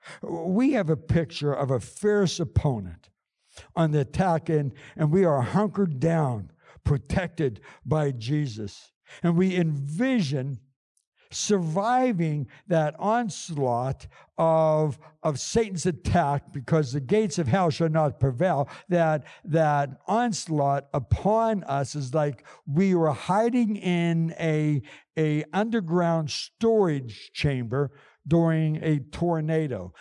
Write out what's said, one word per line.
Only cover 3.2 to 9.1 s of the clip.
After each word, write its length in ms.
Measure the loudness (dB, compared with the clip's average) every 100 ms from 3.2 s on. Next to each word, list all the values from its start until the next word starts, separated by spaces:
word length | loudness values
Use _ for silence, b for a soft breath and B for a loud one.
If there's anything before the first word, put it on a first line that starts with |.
| _ _ B B B
on 160 | 0 2
the 100 | 2
attack, 480 | 0 0 0 0 0
and, 240 | 0 -2 B B -2
and 140 | 2
we 140 | 4
are 160 | 4 2
hunkered 580 | 2 0 0 0 -2 0
down, 520 | 0 0 0 -4 -8 _ b b
protected 760 | -2 -2 0 -4 -4 -2 -4 -4 B B
by 280 | -4 0 0
Jesus. 800 | -4 -4 -2 -2 -6 -10 -12 -20 _ B